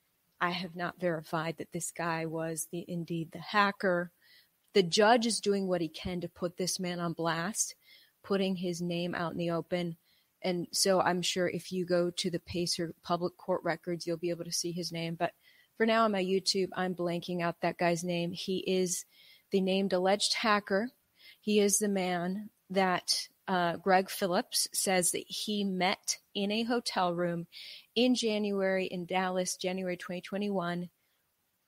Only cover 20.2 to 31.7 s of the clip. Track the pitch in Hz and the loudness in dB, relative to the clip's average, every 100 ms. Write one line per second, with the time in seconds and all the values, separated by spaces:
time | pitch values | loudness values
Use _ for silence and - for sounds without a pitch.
20.2 | - - 226 208 - 196 247 _ _ _ | 0 0 2 2 2 0 0 _ _ _
21.2 | - - - 208 202 196 208 196 180 175 | -20 -10 2 4 4 4 2 0 0 0
22.2 | 175 196 214 _ - 190 190 175 - - | -2 -4 -8 _ -4 0 2 0 0 -4
23.2 | - _ - 185 175 165 190 185 190 - | -4 _ -2 0 2 0 4 4 4 -2
24.2 | 190 185 - - - - - 185 175 - | 0 0 0 -2 -2 -2 2 2 2 -2
25.2 | - 190 - 208 196 185 180 214 - - | -4 -8 -4 -2 0 2 0 0 -4 -8
26.2 | _ 202 202 214 233 240 - - 180 170 | _ -4 -2 -2 0 -2 -2 0 0 0
27.2 | 175 170 170 - - - - - 254 240 | -2 -2 -6 -12 -16 -16 -6 2 4 4
28.2 | 233 214 208 196 190 190 185 180 175 185 | 2 0 0 0 2 0 -2 -4 -2 0
29.2 | 185 185 180 - 180 185 185 180 - 180 | 0 0 -2 -2 -4 -4 -4 -6 -6 -8
30.2 | - 196 208 190 170 175 175 _ _ _ | -6 -4 -2 -2 -2 -4 -6 _ _ _
31.2 | _ _ _ _ _ | _ _ _ _ _